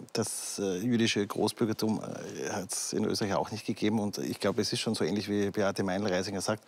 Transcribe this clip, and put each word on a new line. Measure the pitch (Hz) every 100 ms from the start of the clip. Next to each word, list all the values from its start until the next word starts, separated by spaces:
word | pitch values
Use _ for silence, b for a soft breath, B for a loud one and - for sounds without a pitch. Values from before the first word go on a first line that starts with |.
| -
das, | - 107 - - -
äh, | 101 90
jüdische | 120 117 113 107 101
Großbürgertum, | - 104 - 110 110 107 104
äh, | - - 78 - 67
hat's | - - - -
in | 98
Österreich | 101 90 104
auch | 92 -
nicht | 107 -
gegeben. | 110 107 113
Und | 104 95
ich | 67 117
glaube, | 101 95
es | 98
ist | 123
schon | -
so | 110
ähnlich, | 95 104 101
wie | 104 101
Beate | 104 98 98
Meindl-Reisinger | 101 104 104 90 98 98
sagt. | 98 110